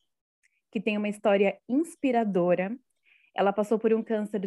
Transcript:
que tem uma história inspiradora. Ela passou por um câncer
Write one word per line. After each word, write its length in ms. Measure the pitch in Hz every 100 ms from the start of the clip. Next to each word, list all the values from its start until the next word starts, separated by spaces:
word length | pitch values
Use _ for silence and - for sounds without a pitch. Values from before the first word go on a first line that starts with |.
| _ _ _ _ _ _ _
que 80 | 220
tem 180 | 196 208
uma 120 | 208
história 480 | 208 214 202 196 190 -
inspiradora. 1080 | 262 339 - 269 233 220 185 175 175 190 254 _ _ _ _ _ -
Ela 180 | 196
passou 240 | 202 208 220
por 160 | 220
um 80 | 220
câncer 380 | 226 220 208 208